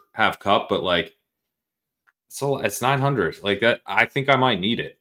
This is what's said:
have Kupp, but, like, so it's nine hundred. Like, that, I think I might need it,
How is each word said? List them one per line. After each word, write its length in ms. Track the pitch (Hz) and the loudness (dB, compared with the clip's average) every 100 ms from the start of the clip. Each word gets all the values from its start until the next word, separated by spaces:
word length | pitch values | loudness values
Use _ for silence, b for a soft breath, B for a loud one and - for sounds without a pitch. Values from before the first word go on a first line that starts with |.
| _ | _
have 280 | - 104 - | -2 -2 0
Kupp, 280 | 98 107 - | 0 0 2
but, 140 | 98 | -2
like, 320 | 92 87 85 _ _ _ _ _ _ _ _ _ _ _ _ | 0 -2 -2 _ _ _ _ _ _ _ _ _ _ _ _
so 280 | - 139 135 | -6 -4 -2
it's 200 | 107 - | -2 -2
nine 180 | 123 135 | 0 0
hundred. 440 | 139 131 85 - | 0 0 -2 -2
Like, 180 | 98 98 | -2 0
that, 220 | 117 - - | 2 0 -2
I 200 | 98 117 | 0 2
think 240 | - 131 | 0 0
I 60 | 135 | 2
might 220 | 127 101 | 2 0
need 220 | 98 113 | -2 -4
it, 180 | - - | -6 -12